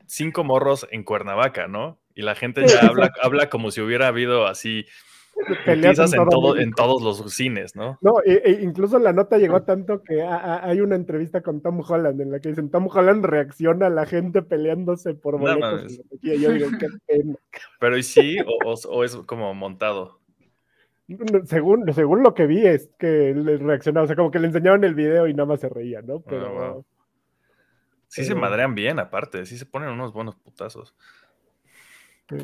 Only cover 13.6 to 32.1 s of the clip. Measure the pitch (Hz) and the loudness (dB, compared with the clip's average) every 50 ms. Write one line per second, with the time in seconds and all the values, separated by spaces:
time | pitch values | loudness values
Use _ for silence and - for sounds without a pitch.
13.6 | 160 160 165 180 196 180 170 156 151 - 175 170 175 180 170 190 160 165 170 151 | 0 2 2 2 2 0 0 0 -2 -2 -2 -4 -2 0 -2 -2 -2 -2 -2 -2
14.6 | 156 160 160 180 180 175 175 170 - 175 151 151 - 143 147 139 143 147 160 151 | -2 -2 -2 -2 -2 -4 -4 -4 -4 -8 -8 -6 -6 -4 -4 -2 0 0 0 0
15.6 | 117 110 104 101 92 123 127 - - - 135 - - 156 151 143 151 151 156 147 | 0 -2 -4 -6 -8 -12 -16 -18 -20 -20 -16 -10 -6 -4 -2 2 2 2 2 2
16.6 | 143 139 113 104 - 151 - - _ - 147 147 147 151 139 - _ _ - - | 0 -2 -4 -4 -6 -8 -8 -8 _ 0 0 0 0 -2 -4 -10 _ _ -20 -20
17.6 | - - _ - 120 120 123 127 120 - - 156 139 147 175 202 - - 117 - | -20 -20 _ -2 0 0 0 0 -2 2 4 6 6 6 4 -2 -2 -2 -2 -2
18.6 | - 113 117 113 - - 85 123 120 120 123 107 - - 120 117 107 98 98 98 | -2 -2 -4 -6 -8 -6 -2 -2 -2 -2 -4 -10 -12 -12 -10 -8 -6 -8 -8 -8
19.6 | 95 98 92 95 113 107 104 95 92 92 _ _ _ _ _ _ _ _ _ _ | -10 -10 -8 -6 -4 -4 -4 -6 -8 -12 _ _ _ _ _ _ _ _ _ _
20.6 | _ _ _ _ _ _ _ _ _ - 180 202 233 220 208 190 175 - 160 165 | _ _ _ _ _ _ _ _ _ -18 -14 -10 -4 0 0 0 0 2 0 2
21.6 | 147 185 208 247 214 160 139 160 156 143 175 233 269 233 - - 160 143 160 208 | 4 4 4 4 4 2 2 2 4 4 4 6 6 4 6 4 2 4 4 6
22.6 | 226 185 160 135 - - _ - 175 165 160 151 143 135 139 147 151 156 151 135 | 6 6 4 4 0 -6 _ -4 -2 0 2 2 2 2 0 0 0 0 0 0
23.6 | 143 151 147 127 - 160 147 160 156 147 156 175 175 160 156 170 165 165 160 175 | 0 -2 -2 0 0 0 0 2 2 0 2 0 0 0 0 0 -2 0 0 2
24.6 | 170 185 196 202 202 180 156 147 151 151 165 170 165 160 143 143 143 147 147 139 | 4 4 4 6 4 2 0 0 0 2 2 2 2 2 0 0 -2 -2 -2 -4
25.6 | 135 127 120 120 120 120 117 107 117 120 143 170 165 - 139 127 101 101 98 92 | -4 -8 -8 -8 -10 -10 -10 -12 -10 -12 -12 -12 -10 -10 -10 -8 -8 -8 -8 -8
26.6 | 87 92 95 135 139 _ _ _ _ _ _ _ _ _ _ _ _ _ _ _ | -8 -10 -10 -14 -18 _ _ _ _ _ _ _ _ _ _ _ _ _ _ _
27.6 | _ _ _ _ _ _ _ _ _ _ - - 135 - 208 - 107 98 104 113 | _ _ _ _ _ _ _ _ _ _ -12 -8 -6 -6 -4 -2 -2 -2 -2 0
28.6 | 127 135 113 104 104 127 165 131 90 - - 98 - - - 92 92 92 120 120 | -2 -2 -2 -2 -4 -4 -4 -4 -6 -6 -8 -8 -8 -8 -10 -12 -12 -12 -14 -18
29.6 | 127 _ - 135 151 139 117 120 127 113 107 107 113 110 98 _ _ _ _ - | -16 _ -12 -12 -10 -10 -10 -10 -10 -12 -10 -10 -12 -12 -14 _ _ _ _ -16
30.6 | 98 110 - 110 117 _ _ _ _ _ _ _ _ _ _ _ _ _ _ _ | -14 -14 -14 -18 -20 _ _ _ _ _ _ _ _ _ _ _ _ _ _ _
31.6 | _ _ _ _ _ _ _ - _ _ | _ _ _ _ _ _ _ -20 _ _